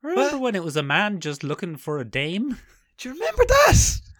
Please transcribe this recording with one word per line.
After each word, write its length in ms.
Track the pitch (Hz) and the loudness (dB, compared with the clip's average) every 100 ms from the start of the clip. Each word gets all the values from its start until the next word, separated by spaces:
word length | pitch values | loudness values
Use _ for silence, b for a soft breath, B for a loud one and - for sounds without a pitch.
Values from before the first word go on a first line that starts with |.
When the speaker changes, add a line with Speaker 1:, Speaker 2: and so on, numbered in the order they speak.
Speaker 1:
Remember 320 | 277 330 285 | -4 0 0
Speaker 2:
What? 80 | 285 | 0
Speaker 1:
when 140 | 254 196 | -2 -4
it 80 | |
was 120 | 165 147 | -4 -4
a 80 | |
man 360 | 143 151 208 196 | 0 0 0 -4
just 240 | 151 143 | -8 -8
looking 340 | 143 151 185 151 | -8 -8 -8 -10
for 200 | - 147 | -8 -8
a 60 | 117 | -6
dame? 520 | 131 147 185 277 233 b b b _ | -6 -4 -4 -6 -8 b b b _
Speaker 2:
Do 120 | 247 | -16
you 60 | 285 | -6
remember 300 | 494 640 480 | -6 2 4
that? 300 | 554 587 - - - - | 6 8 6 4 -2 -8